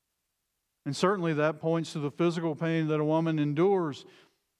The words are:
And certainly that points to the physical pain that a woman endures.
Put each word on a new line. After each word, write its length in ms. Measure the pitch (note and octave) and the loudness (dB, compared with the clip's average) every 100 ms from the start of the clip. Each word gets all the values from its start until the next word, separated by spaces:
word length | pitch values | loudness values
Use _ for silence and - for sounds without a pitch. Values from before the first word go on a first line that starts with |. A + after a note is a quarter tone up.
| _ _ _ _ _ _ _ _ D3 | _ _ _ _ _ _ _ _ -8
And 100 | C3+ | 0
certainly 380 | F#3 G3+ E3 | 2 2 0
that 260 | D3 D#3 D#3 | 0 0 0
points 320 | D#3+ E3 D#3 | -2 -2 -4
to 60 | D#3+ | -6
the 120 | C#3+ | -6
physical 440 | - F3 E3+ E3 C#3+ | 0 0 0 -4 -2
pain 320 | E3 E3 D#3 | -2 0 0
that 120 | D3+ | 0
a 60 | D3+ | 2
woman 340 | D#3+ E3 D#3 | 2 2 0
endures. 640 | D3 D3 F#3+ G3 D#3 B2+ - - _ _ _ | 0 2 2 2 0 -6 -14 -20 _ _ _